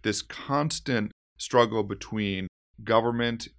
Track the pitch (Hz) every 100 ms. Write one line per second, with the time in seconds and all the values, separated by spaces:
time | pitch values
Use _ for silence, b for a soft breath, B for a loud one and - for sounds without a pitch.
0 | 107 101 - - - 143 156 - - 120
1 | 107 - _ - - 123 117 113 101 101
2 | - 107 101 95 92 - _ - 107 113
3 | 117 117 120 117 -